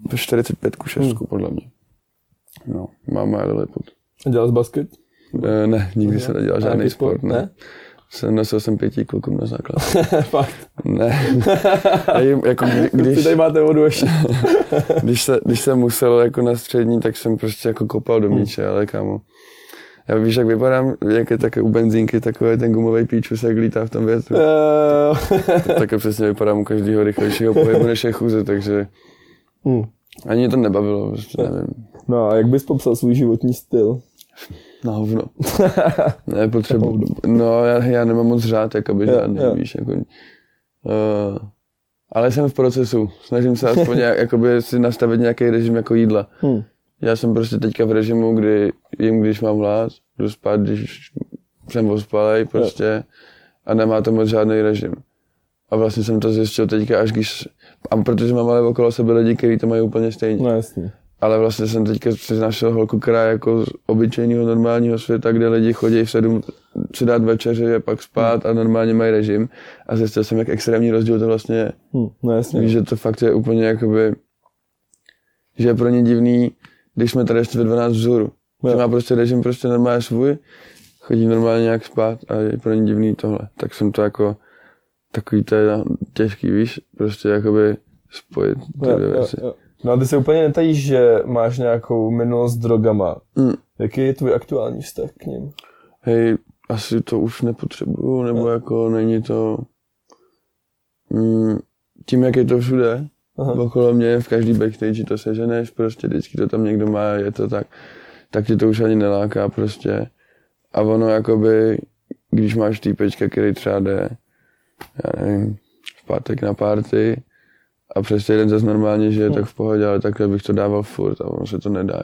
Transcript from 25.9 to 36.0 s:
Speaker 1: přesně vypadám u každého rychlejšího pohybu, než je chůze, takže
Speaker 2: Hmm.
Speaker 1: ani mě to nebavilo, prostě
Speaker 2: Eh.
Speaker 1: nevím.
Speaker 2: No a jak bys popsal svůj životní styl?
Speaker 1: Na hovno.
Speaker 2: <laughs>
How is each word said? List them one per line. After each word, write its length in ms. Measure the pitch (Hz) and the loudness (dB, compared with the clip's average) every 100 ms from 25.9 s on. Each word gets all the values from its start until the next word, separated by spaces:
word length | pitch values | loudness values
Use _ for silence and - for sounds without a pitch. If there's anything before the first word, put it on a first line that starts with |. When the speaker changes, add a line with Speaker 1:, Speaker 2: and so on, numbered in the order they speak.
| 110 | 0
Speaker 1:
přesně 300 | 110 104 107 | -2 0 0
vypadám 320 | 101 107 104 | 0 0 0
u 40 | |
každého 400 | 101 107 101 107 | -2 -2 0 0
rychlejšího 500 | 107 104 107 - 113 | 0 0 -2 0 2
pohybu, 320 | 107 113 113 113 | 4 4 4 2
než 180 | 117 | 0
je 80 | 120 | -2
chůze, 320 | 107 117 110 | -2 0 0
takže 440 | 98 101 101 104 101 _ _ _ _ _ _ _ 135 | 0 -2 -2 -2 -4 _ _ _ _ _ _ _ -2
Speaker 2:
Hmm. 180 | 123 110 _ _ - - | -2 -4 _ _ -16 -4
Speaker 1:
ani 120 | 117 | 0
mě 100 | 123 | 2
to 80 | 127 | 2
nebavilo, 520 | 110 98 104 101 104 | 2 0 0 -2 -4
prostě 280 | 107 107 - | -8 -8 -6
Speaker 2:
Eh. 80 | - | -4
Speaker 1:
nevím. 160 | 90 - - 110 - - | -4 -8 -10 -18 -10 -2
Speaker 2:
No 220 | 120 107 | 0 2
a 60 | 110 | 2
jak 120 | 113 | 4
bys 160 | 135 - | 2 0
popsal 300 | 139 131 117 | -2 0 0
svůj 200 | 123 120 | 2 2
životní 380 | 120 113 123 | 2 2 0
styl? 460 | 123 - 123 107 123 - _ _ - - - - - | -2 -2 2 2 0 -8 _ _ -20 -20 -20 -20 -10
Speaker 1:
Na 80 | 117 | -6
hovno. 300 | 107 107 113 - - 135 - 185 - | -4 -2 -2 -4 -6 -4 0 2 2
Speaker 2:
<laughs> 520 | 160 - | 0 0